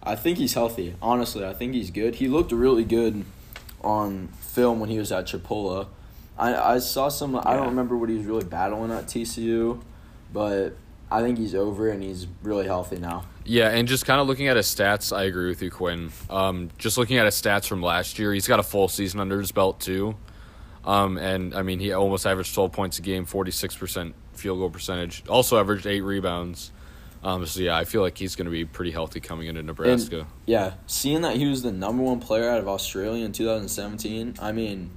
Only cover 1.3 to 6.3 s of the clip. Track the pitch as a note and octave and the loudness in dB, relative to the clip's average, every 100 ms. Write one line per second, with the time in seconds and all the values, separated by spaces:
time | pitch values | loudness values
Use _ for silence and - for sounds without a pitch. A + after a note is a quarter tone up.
1.3 | G#2+ F#2+ F#2+ B2 B2 F#2+ F2+ A2 A#2 C3 | -4 -6 -6 -4 -2 -4 -2 -2 0 2
2.3 | C#3 F3 A#2 C3 A#2+ A2 A2+ A#2 G#2+ F#2 | 2 2 4 6 6 6 4 4 0 -8
3.3 | - - - - - - G#2+ G#2 G2 F#2 | -14 -18 -18 -18 -6 0 0 0 -4 -8
4.3 | - - - B2 A2+ G#2+ A2 G#2 F#2 F2+ | -12 -8 2 4 4 -2 -2 -2 -4 -4
5.3 | F#2+ F2 G#2+ G2 F#2 - - - - - | -8 -4 -4 -2 -4 -6 -12 -20 -20 -18